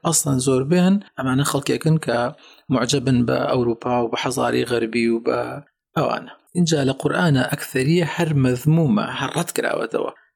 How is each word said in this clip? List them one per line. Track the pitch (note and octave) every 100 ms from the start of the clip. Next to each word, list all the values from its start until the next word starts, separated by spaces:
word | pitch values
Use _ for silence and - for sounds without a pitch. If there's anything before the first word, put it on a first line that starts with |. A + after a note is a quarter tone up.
| E3+
ئەسڵەن | D#3+ D3 C3 C3
زۆربیان | B2+ C3+ F3+ F3+ G3+ - -
ئەمانە | C3 C3 C#3+
خەڵکێکن | C#3 - B2 D#3 D#3
کە | - A#2+ B2 - - - -
معجەبن | B2 A#2+ C#3+ B2+ B2 A#2
بە | B2+ B2
ئەوروپا | B2+ A#2+ A2+ B2 B2
و | A#2
بە | A#2
حەزاری | C3+ B2+ A#2+ A#2+ A#2+
غەربی | A#2+ A2+ A#2 A#2
و | A2+ B2
بە | A#2+ B2 C3+ - _ _ -
ئەوانە. | B2+ A2+ - - _ F3
اینجا | E3 D#3
لە | C3 C3+
قورئانە | - - F3 C3+ B2+
ئەکثەریە | D3+ - B2+ C3 F3 D#3
هەر | - E3 D3
مەذمومە، | B2+ B2 D3+ D#3+ D3+ G#2 A2+ C3
هەر | C3+ -
ڕەت | F3 -
کراوەتەوە. | A#2+ - - - - - _